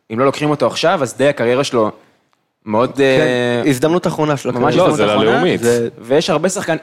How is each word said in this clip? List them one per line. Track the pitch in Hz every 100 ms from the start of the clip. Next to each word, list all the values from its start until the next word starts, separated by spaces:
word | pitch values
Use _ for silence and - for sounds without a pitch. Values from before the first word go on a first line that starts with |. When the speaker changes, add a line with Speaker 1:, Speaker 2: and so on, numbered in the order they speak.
| -
Speaker 1:
אם | 110
לא | 135
לוקחים | 131 151
אותו | 147 117
עכשיו, | 98 160 185
אז | 127 -
די | 139
הקריירה | 139 117 123
שלו | 139 123 107 - _ _ _ _ _ _ -
מאוד, | 107 123 123
Speaker 2:
כן, |
Speaker 1:
אה, | 135 131 127 123 123 120 147
Speaker 2:
הזדמנות | 123 156 175 175
אחרונה | 156 151 143
של | 127
Speaker 1:
ממש | 123
Speaker 2:
הקריירה. | 143 - 180
Speaker 3:
לא, |
Speaker 1:
הזדמנות | -
Speaker 3:
זה | 104 104
Speaker 1:
אחרונה. | 110
Speaker 3:
ללאומית. | 113 180 104
Speaker 2:
זה | 117 120 117 -
Speaker 1:
ויש | 113 143 170
הרבה | 151 175
שחקן-, | 190 - 160